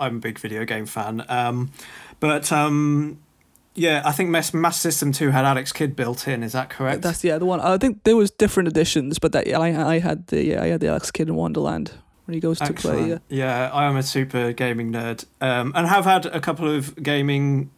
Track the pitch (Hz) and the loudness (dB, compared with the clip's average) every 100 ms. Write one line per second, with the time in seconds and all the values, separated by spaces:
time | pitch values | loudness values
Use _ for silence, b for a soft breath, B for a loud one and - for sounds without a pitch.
0 | 135 117 113 107 107 107 113 110 107 113 | -4 -4 -8 -8 -8 -6 -6 -6 -6 -6
1 | 107 113 - 123 120 123 127 B B B | -6 -6 -4 -2 -2 -2 -6 B B B
2 | B - 156 151 147 151 151 147 147 147 | B -4 0 0 0 2 2 2 2 2
3 | 151 151 _ _ _ _ _ - 165 151 | -2 -8 _ _ _ _ _ -2 0 2
4 | 147 143 180 165 - 160 170 170 165 156 | 2 0 2 0 0 0 0 0 -2 0
5 | 143 139 147 135 135 131 131 - 156 139 | 0 2 2 4 4 2 -2 -2 -2 -2
6 | 120 120 - 123 113 127 131 - 135 143 | -4 -4 -4 -4 -4 -4 -6 -4 -4 -2
7 | 175 165 175 156 180 180 170 190 262 208 | -2 0 0 0 0 0 2 2 2 2
8 | 214 226 202 - 208 190 170 156 170 156 | 6 6 6 4 2 4 2 2 2 2
9 | 135 160 160 151 - 160 165 160 151 165 | 0 0 2 2 2 2 2 2 2 2
10 | 170 156 175 - 156 - - 165 78 76 | 0 -2 -2 0 0 0 0 0 0 0
11 | - - 160 - - 156 143 160 - - | -2 -2 -2 0 -2 -2 -2 -2 -6 -10
12 | - _ - 165 160 165 147 - 165 151 | -20 _ -10 -4 -2 0 -2 -2 -2 0
13 | 160 165 - 135 131 127 127 143 143 135 | -2 -4 -6 -4 -2 -2 -2 0 2 0
14 | 131 139 135 123 120 117 127 117 113 117 | 0 -2 -2 -2 -2 -2 -2 -2 -4 -4
15 | 117 110 - _ 131 123 123 139 170 196 | -6 -8 -12 _ -2 0 -2 0 2 4
16 | 180 185 170 165 156 160 160 151 139 - | 6 4 2 -4 -4 -2 0 -2 -4 -6
17 | 147 143 139 139 143 135 139 | -2 0 2 0 2 0 -2